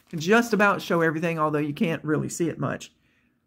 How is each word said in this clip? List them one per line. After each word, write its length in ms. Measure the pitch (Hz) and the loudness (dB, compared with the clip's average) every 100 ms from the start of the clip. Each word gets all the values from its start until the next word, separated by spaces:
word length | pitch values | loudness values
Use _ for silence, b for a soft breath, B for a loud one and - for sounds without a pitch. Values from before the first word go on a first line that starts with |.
| _ | _
Can 100 | 165 | -6
just 320 | 165 226 240 | 2 2 4
about 300 | 196 202 185 | 4 4 2
show 180 | - 170 | 0 2
everything, 380 | 165 156 170 160 | 2 0 -2 0
although 200 | 151 151 | 0 0
you 160 | 147 | -2
can't 300 | 143 175 160 | -2 -2 -2
really 240 | 151 147 131 | -2 -2 -2
see 200 | - 165 | -2 -4
it 100 | - | -2
much. 340 | 127 - - _ _ _ _ _ | -4 -6 -12 _ _ _ _ _